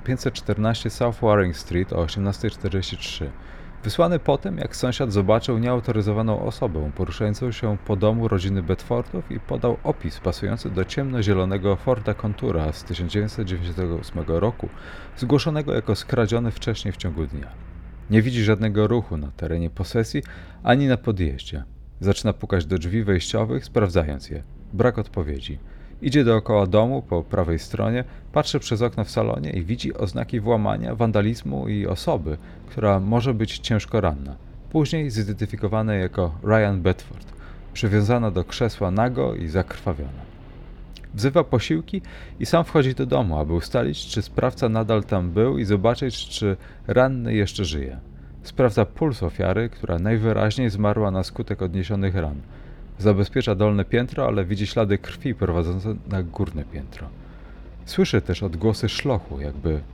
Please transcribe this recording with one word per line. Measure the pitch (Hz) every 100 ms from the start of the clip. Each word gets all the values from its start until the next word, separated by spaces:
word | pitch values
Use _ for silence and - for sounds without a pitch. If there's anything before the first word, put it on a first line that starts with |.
pięćset | - 131 131
czternaście | - - 104 110 113 117
South | - 120 107
Waring | 113 104 92 85
Street | - 87 92
o | 82
osiemnastej | 82 101 98 98 107
czterdzieści | - 98 95 90 -
trzy. | - - 73 - - - - -
Wysłany | 110 - 170 170
po | - 139
tym, | 196 165
jak | 135 -
sąsiad | 127 117 131
zobaczył | 101 95 110 127 113
nieautoryzowaną | 123 123 117 110 104 107 113 104
osobę | 101 - 120 78 73 -
poruszającą | 90 - 107 101 123
się | 113 110 104 -
po | 98
domu | 107 113 113
rodziny | 98 98 98
Bedfordów | 85 92 - 120 - - -
i | 120
podał | - 139 123 117
opis | - - 78 -
pasujący | - - 98 - 95
do | 92 92
ciemnozielonego | - 139 123 101 95 92 98 98 95
Forda | - 120 107
Contura | 104 104 101 123 85 78
z | -
tysiąc | - 85 87
dziewięćset | 104 104 - 95
dziewięćdziesiątego | 90 87 85 90 82
ósmego | - 87 80 82
roku, | 87 - - - - - - -
zgłoszonego | 123 143 165 151 147
jako | - 113 104
skradziony | - 120 107 117 117
wcześniej | - - 107 104
w | 85
ciągu | 92 78 73
dnia. | 71 69 - - - - - -
Nie | 107
widzi | 120 120
żadnego | 107 101 110 104 107
ruchu | 120 - 80
na | 71
terenie | - 80 85 85
posesji | - 92 120 113 151 - - - -
ani | - 127 139
na | 123
podjeździe. | - 98 80 65 - 71 - - - -
Zaczyna | 92 98 110
pukać | - 101 95 78
do | 92
drzwi | 85 110
wejściowych, | 104 90 - 107 113 131 -
sprawdzając | 120 101 87 76 69 -
je. | 76 - - -
Brak | 101 123 113
odpowiedzi. | 104 - 76 69 - 73 - - - -
Idzie | 139 143
dookoła | 117 110 - 107 95
domu | 107 117 135
po | - 85
prawej | 80 - 85 82
stronie, | - - 107 120 127 - -
patrzy | 151 - 143
przez | - 107
okno | 120 120
w | 101
salonie | - 110 113 73
i | 90
widzi | 82 120 -
oznaki | - - 127 117 120
włamania, | 107 117 104 104 117 117
wandalizmu | 117 107 101 117 135 135 110
i | 104 98
osoby, | 87 - 127 78 76 - - -
która | - 107 98
może | 98 117 127
być | 113 113 -
ciężko | - 110 - 110
ranna. | 92 69 69 67 - - -
Później | 156 143 160 147
zidentyfikowana | 110 101 98 104 104 101 110 110
jako | 101 92 - 87 78
Ryan | 101 110 104 98
Bedford, | 90 90 - - - - - - -
przywiązana | - 107 104 101 123 113
do | 90
krzesła | 85 - 117 - 95
nago | 95 120 127 131 52
i | 82
zakrwawiona. | 87 90 - - 71 69 67 - - - - - - - - -
Wzywa | 104 127 151
posiłki | - 120 - 160 - 196 - - - -
i | -
sam | 170
wchodzi | 165 160 131 131
do | 127
domu, | 135 104 78
aby | 76
ustalić, | 85 - - 65 78 -
czy | 110
sprawca | - - 127 - 120
nadal | 110 107 110
tam | 98 95 87
był | 90 120 139
i | 101
zobaczyć, | 104 110 120 135 - -
czy | - 101 95 - - -
ranny | 120 131 131 117
jeszcze | 107 98 - 87
żyje. | 78 65 64 - - - -
Sprawdza | - - 127 107 101
puls | - 160 113
ofiary, | 87 - 92 98 117
która | - - 85
najwyraźniej | 98 113 110 104 107 117 123
zmarła | 101 104 104 104
na | 92
skutek | 92 - - 104
odniesionych | 92 92 87 101 98 90
ran. | 78 71 - - - - - -
Zabezpiecza | 98 98 101 131 117 95
dolne | 107 101 92
piętro, | 120 123 - 127
ale | 104 90
widzi | 101 104
ślady | 120 104 98
krwi | - - 135 110
prowadzące | 90 85 85 92 104 107 92
na | 98
górne | 85 - 92 78 71
piętro. | 78 65 - - - - - - - - - -
Słyszy | - 190 107
też | - 90
odgłosy | 98 82 110 107 110
szlochu, | - 143 107 - 69
jakby | 73 71 80 76 -